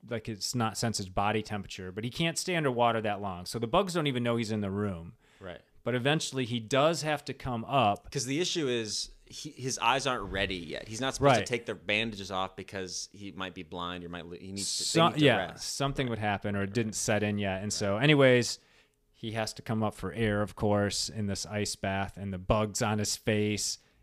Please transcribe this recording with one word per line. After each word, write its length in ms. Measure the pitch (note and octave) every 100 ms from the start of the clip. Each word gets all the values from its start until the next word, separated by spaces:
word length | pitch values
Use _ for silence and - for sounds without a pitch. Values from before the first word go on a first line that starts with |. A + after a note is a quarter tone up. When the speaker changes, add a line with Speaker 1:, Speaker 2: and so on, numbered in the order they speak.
| A2+
Speaker 1:
like, 200 | A#2 A#2
it's 260 | G#2 -
not 220 | B2 A2 -
sense 220 | A#2 G#2
his 100 | F#2
body 340 | F#2 G2+ A2
temperature, 500 | G#2+ G#2 F#2+ - F#2
but 100 | F#2+
he 60 | B2
can't 260 | A#2+ E3 D#3+
stay 180 | - F3
underwater 440 | C#3+ A#2+ A#2+ A2+
that 180 | G#2+ G2+
long. 260 | G2+ F2 F2+
So 120 | A#2
the 80 | A#2
bugs 260 | F3 G3
don't 120 | E3+ D3
even 140 | B2
know 120 | A#2+ A#2
he's 140 | G#2+
in 100 | A2
the 100 | G2
room. 420 | G2+ G#2 E2+ E2 - _ -
Speaker 2:
Right. 200 | F#2+ C#2+ _ -
Speaker 1:
But 100 | A#2+
eventually 500 | B2 C3 D#3+ - C3 A#2
he 120 | A#2+
does 420 | G#2+ C3+ D3+ D#3+
have 220 | D#3 D3 -
to 80 |
come 300 | B2+ C3 A#2
up. 460 | A2+ C3+ G#2+ G2+ -
Speaker 2:
'Cause 160 | C#3 B2
the 140 | C#3+
issue 260 | F3 F3 C3+
is 420 | A#2+ G#2+ G2 - - -
he, 240 | - D#3
his 280 | - B2+ A2+
eyes 280 | A2+ C3+ C3
aren't 180 | B2 G2
ready 240 | F#2+ G2 F2+
yet. 320 | D#2 C#2 -
He's 120 | A2
not 140 | C3+
supposed 220 | C3 C#3 A#2
Speaker 1:
Right. 100 | F#2+
Speaker 2:
to 40 |
take 140 | A#2+ -
the 80 |
bandages 560 | F#2 F2 G#2 A2+ G2+ G2
off 260 | F#2+ F#2+ -
because 520 | F#2+ G2 F#2 - -
he 180 | G2+ G2+
might 220 | E2 F#2+
be 80 | F2+
blind 420 | D#2 F2 F2 F2+
or 40 | E2+
might 180 | F2 E2
lo-, 100 | F2
he 120 | F#2+
needs 240 | G2 F#2+ -
to, 60 |
Speaker 1:
So-, 160 | - D#3+ E3
Speaker 2:
they 40 |
need 40 | C3
to 40 | C#3+
Speaker 1:
yeah, 100 | G#2+
Speaker 2:
rest. 400 | F2+ - - -
Speaker 1:
something 300 | C#3 C#3 B2+
Speaker 2:
Right. 40 |
Speaker 1:
would 80 | G#2+
happen 380 | G#2+ G2 G#2 G2+
or 40 |
it 40 | G2
Speaker 2:
Right. 60 |
Speaker 1:
didn't 200 | A#2 G#2+
set 280 | - - G#2
in 160 | G#2 G#2
yet. 240 | G2 F#2
And 100 | G2+
so 220 | - G2+ G2+
Speaker 2:
Right. 80 |
Speaker 1:
anyways, 540 | D3 D3 C3+ B2 A#2 - _ _ _ _ _
he 200 | - A2+
has 200 | A2 A2
to 80 | -
come 200 | - A2
up 120 | G#2+
for 180 | - F#2+
air, 280 | - A2 G#2
of 140 | G#2
course, 540 | - G#2 G#2 G2+ - -
in 180 | A2 G2+
this 180 | G2
ice 300 | - G#2 G2+
bath, 420 | - G2 G2 F#2+ -
and 160 | G2
the 60 | F#2
bugs 420 | F#2 A2 G#2+ F#2+
on 200 | A2+ G#2+
his 160 | G#2 -
face. 600 | - G#2+ G#2 G#2 - - _ _